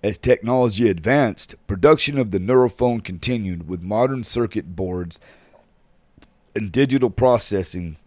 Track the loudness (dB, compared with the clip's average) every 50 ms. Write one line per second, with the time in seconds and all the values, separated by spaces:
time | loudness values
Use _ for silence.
0 | -2 -4 -4 -2 2 2 2 2 2 0 2 2 2 2 2 2 2 2 2 2
1 | 0 0 2 2 2 0 -2 -6 -12 -16 -18 _ _ -8 -6 2 4 4 4 4
2 | 2 -2 0 -2 -2 0 -2 -2 0 2 4 4 4 4 2 0 0 0 0 -2
3 | -6 -8 -10 -6 -4 -4 -2 -2 -2 -4 -6 -6 -6 -8 -8 -8 -6 -4 0 2
4 | 2 2 0 -2 -6 -4 -2 -2 -2 -2 -2 -6 -8 -6 -8 -6 -6 -4 -4 -4
5 | -6 -8 -10 -16 _ -20 -20 _ _ _ _ -20 _ _ _ _ _ _ _ _
6 | _ _ _ _ -20 _ _ _ _ _ _ -6 -6 -2 2 2 2 4 4 2
7 | 2 0 0 2 4 4 4 4 2 -2 -2 -2 -4 -4 -6 -10 -10 -10 -12 -14
8 | _